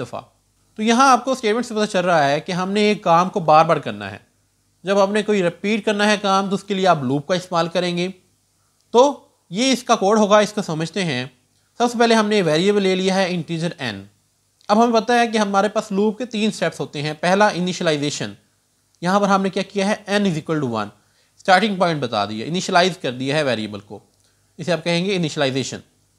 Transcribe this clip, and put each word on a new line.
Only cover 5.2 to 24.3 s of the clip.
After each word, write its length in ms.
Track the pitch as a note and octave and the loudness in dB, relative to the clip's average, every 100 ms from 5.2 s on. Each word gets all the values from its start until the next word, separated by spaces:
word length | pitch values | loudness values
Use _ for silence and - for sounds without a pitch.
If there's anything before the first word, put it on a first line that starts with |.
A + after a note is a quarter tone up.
कोई 180 | G#3 G3+ | 0 0
रिपीट 440 | F3 E3+ G3+ A3 G#3+ | 0 -2 -4 -2 -2
करना 200 | G#3 G#3 | 0 2
है 120 | G#3 | 2
काम 320 | G3+ G3 G3 | 0 0 0
तो 60 | G3 | -4
उसके 180 | - | -4
लिए 120 | G3 F#3 | 0 2
आप 160 | D#3+ | 2
लूप 260 | B2+ C#3+ - | 0 -4 -2
का 60 | F3+ | -4
इस्तेमाल 320 | - E3+ E3 | -2 -2 -2
करेंगे। 440 | F3+ F3+ F3 F3+ F#3 _ _ _ _ _ _ _ | -2 -2 -2 -4 -8 _ _ _ _ _ _ _
तो 380 | A3+ C#4 C4+ _ _ - | 4 4 2 _ _ -10
ये 200 | F3+ C4 | -2 0
इसका 240 | B3 - G#3+ | 0 0 2
कोड 220 | G3 A3 | 4 4
होगा, 240 | G3+ G#3+ | 4 4
इसको 200 | G3+ G#3+ | 4 -2
समझते 400 | F3+ D#3 E3 G#3 | -6 -4 -4 -4
हैं। 280 | E3+ B2 B2+ _ _ _ _ - | -2 -2 -6 _ _ _ _ -2
सबसे 180 | A#3+ A#3 | -2 2
पहले 160 | A#3 A3+ | 4 4
हमने 260 | G#3 G#3 | 2 2
वेरिएबल 400 | E3 D#3 G3 G#3 | 2 2 2 2
ले 140 | F#3+ F#3 | 2 0
लिया 200 | F#3+ F#3+ | 0 0
है 180 | F3+ | 0
इंटीजर 420 | F3+ D3+ E3 E3+ - | -4 -6 -6 -6 -6
एन। 260 | B2+ G2 G2+ _ _ _ _ _ - | -8 -8 -14 _ _ _ _ _ 0
अब 80 | G#3 | 2
हमें 160 | A#3+ | 2
पता 220 | A3+ A3 A#3+ | 2 2 0
है 120 | A#3 | 0
कि 100 | A3 | -2
हमारे 300 | G3+ G3 G#3 | 0 0 0
पास 220 | A3 - | -2 -4
लूप 260 | G3 G#3+ G#3 | 0 0 -2
के 80 | B3 | -6
तीन 260 | G#3+ G#3+ | -4 -4
स्टेप्स 280 | - E3 - | -2 -4 -6
होते 220 | C#3+ D3+ | -10 -8
हैं। 120 | D3+ D3+ | -8 -4
पहला 340 | F3 G3 G#3 | 0 2 2
इनिशियलाइजेशन, 840 | E3+ F3+ F3 E3+ D3+ C#3+ - A2 G2+ _ _ _ _ _ _ | 0 -4 -2 0 0 -2 -4 -8 -12 _ _ _ _ _ _
यहाँ 180 | F3 G3+ | -2 0
पर 80 | G3 | 2
हमने 220 | G3 F#3+ | 0 0
क्या 140 | G3 | -4
किया 240 | F#3+ G3 F#3+ | -6 -4 -2
है, 180 | G#3+ - | -4 -2
n 200 | G#3 G3 | 0 0
is 140 | D#3 | -2
equal 200 | C#3 D#3 | -4 -4
to 80 | C3 | -2
one, 180 | A2 G2+ - _ _ _ _ | -4 -6 -10 _ _ _ _
स्टार्टिंग 380 | - F#3 G#3+ F#3 | 2 4 4 0
पॉइंट 220 | F3 D3+ | 0 0
बता 240 | B2 A2 G2+ | -2 -2 -4
दिया, 220 | A2 B2+ | -6 -6
इनिशियलाइज 500 | F3+ F#3+ F3+ F#3 E3 | -6 0 2 2 0
कर 80 | C#3+ | -6
दिया 260 | B2 C3+ D3+ | -6 -2 -2
है 60 | |
वेरिएबल 360 | C#3 A2 G#2+ G2+ | 0 -2 -4 -10
को। 220 | - G2+ _ _ _ | -16 -20 _ _ _